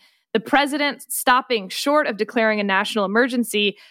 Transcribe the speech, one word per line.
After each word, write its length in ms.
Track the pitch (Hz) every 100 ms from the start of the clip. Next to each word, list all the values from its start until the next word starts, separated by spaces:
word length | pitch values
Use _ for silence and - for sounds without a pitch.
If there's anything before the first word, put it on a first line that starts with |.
| _ _ _
The 60 | 226
president 600 | - 269 285 285 285 240 -
stopping 560 | - - 254 254 226 185
short 400 | - 277 302 294
of 80 | 202
declaring 460 | 214 247 220 214
a 20 |
national 400 | 202 190 196 220
emergency. 760 | 190 220 254 247 226 208 208 190 -